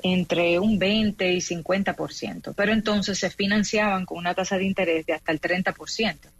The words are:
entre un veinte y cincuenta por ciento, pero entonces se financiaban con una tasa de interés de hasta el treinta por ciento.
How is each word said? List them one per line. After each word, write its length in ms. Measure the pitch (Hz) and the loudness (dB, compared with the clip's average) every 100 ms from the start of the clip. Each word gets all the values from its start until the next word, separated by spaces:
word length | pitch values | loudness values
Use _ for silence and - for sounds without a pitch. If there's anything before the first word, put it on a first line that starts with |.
entre 560 | 185 185 170 160 170 170 | 0 2 2 2 4 4
un 200 | 214 208 | 4 4
veinte 540 | 185 220 214 190 185 | 2 2 2 0 0
y 80 | 180 | 0
cincuenta 540 | - 170 160 190 190 | 0 -4 -2 0 0
por 180 | 170 151 | -2 -6
ciento, 400 | - 107 - - | -8 -10 -8 -8
pero 200 | - 202 | -2 2
entonces 460 | 220 214 208 196 185 | 2 2 0 0 -2
se 120 | 185 | -4
financiaban 760 | - 196 214 196 214 208 190 185 | -2 0 2 2 2 2 0 -4
con 120 | 165 | -4
una 160 | 175 | -2
tasa 240 | 180 185 190 | -2 0 0
de 60 | |
interés 420 | 190 190 175 160 160 | 0 0 0 0 0
de 60 | |
hasta 200 | 156 - | -4 -2
el 80 | 156 | -4
treinta 320 | 165 180 185 | -2 -2 -2
por 160 | - 156 | -6 -8
ciento. 400 | - 220 156 - - | -4 -2 -4 -12 -20